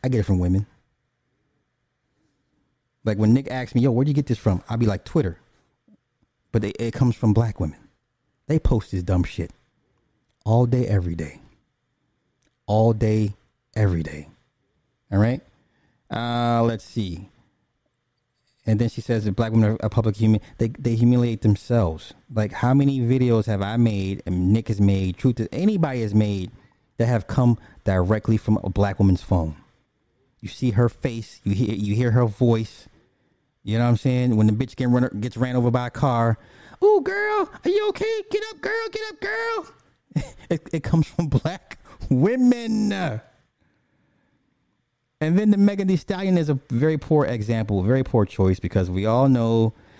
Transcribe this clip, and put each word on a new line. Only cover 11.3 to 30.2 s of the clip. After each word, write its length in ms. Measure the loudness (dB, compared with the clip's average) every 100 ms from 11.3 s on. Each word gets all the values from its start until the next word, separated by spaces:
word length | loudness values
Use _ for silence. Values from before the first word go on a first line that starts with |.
| -12 _ _ _ _ _ _ _ _ _ _ _ _ -2
All 260 | 2 2
day, 420 | 2 0 0 0 -4 _ _ _
every 300 | -2 0 0
day. 240 | -4 -10 -18 _ _ _ _ _ _ _ -4
All 80 | 0
right? 220 | 0 0 _ _ _ _ _ _ -10
Uh, 540 | -8 -4 -2 0 2
let's 220 | 0 -2
see. 440 | -8 -6 -6 -8 -14 _ _ _ _ _ _ _ _ _ _ _ _ _
And 140 | -2 0
then 100 | 0
she 120 | -4
says 240 | -4 -2
that 80 | -2
black 180 | -2 0
women 200 | 2 2
are 60 | 0
a 100 | -2
public 260 | 0 0 2
humi-, 240 | 2 2 0 -6
they, 100 | -4
they 260 | -4 -4
humiliate 480 | 2 4 4 2 0
themselves. 720 | 0 0 0 0 0 -2 -12 -20 _
Like, 200 | -4 -4
how 200 | -2 2
many 280 | 4 2 2
videos 460 | 0 2 4 2 0
have 160 | -2
I 140 | -2 2
made, 460 | 2 2 -4 -6 -4
and 260 | -2 2
Nick 160 | 2 0
has 120 | 0
made, 360 | 2 2 -2 0
Truth 240 | -2 0
is, 80 | -4
anybody 520 | -2 0 0 -2 -2
has 120 | 0
made, 380 | 2 0 -2 -8 -14 _ _ _ -2
that 80 | 0
have 200 | 0 -2
come 320 | 2 2 2 -4 -8
directly 540 | -2 0 2 0 2 0
from 220 | 2 -2
a 60 | 0
black 320 | 0 0 2
woman's 220 | 2 2
phone? 340 | 0 -2 -2 -8 _ _ _ _ _ _